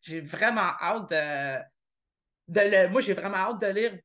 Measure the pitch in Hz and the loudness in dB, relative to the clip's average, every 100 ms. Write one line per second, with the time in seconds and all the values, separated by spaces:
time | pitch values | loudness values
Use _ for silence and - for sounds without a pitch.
0 | - 160 151 170 220 226 180 - 175 220 | -12 -10 -10 -2 0 2 0 -2 -2 -2
1 | 185 160 147 143 139 135 - _ _ _ | -2 -2 -2 -4 -4 -6 -10 _ _ _
2 | _ _ _ _ - 170 202 196 180 240 | _ _ _ _ -2 2 4 6 6 4
3 | 208 190 196 196 196 220 208 196 226 185 | 0 -2 -2 -2 -2 -2 -2 0 -2 -4